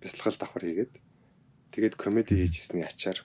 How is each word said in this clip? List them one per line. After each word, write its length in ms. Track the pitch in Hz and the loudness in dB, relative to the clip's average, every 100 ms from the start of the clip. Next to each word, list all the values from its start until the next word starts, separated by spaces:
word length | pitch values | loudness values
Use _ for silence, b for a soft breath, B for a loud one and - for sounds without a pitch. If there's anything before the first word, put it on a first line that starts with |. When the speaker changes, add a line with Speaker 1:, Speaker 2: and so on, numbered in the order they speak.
Speaker 1:
бясалгал 360 | 95 - 107 - | -12 -4 -2 -2
давхар 240 | - - 87 | -6 -6 -4
хийгээд 260 | 82 123 - _ b b b _ _ _ | -2 -4 -6 _ b b b _ _ _
тэгээд 240 | - 110 - | 0 0 2
комеди 380 | 104 110 110 92 | 2 2 6 6
Speaker 2:
Мгм. 60 | |
Speaker 1:
хийж 100 | 85 82 | 4 0
ирсний 240 | - 90 | -4 -4
ачаар 360 | 78 - 98 92 | -6 -6 -4 -6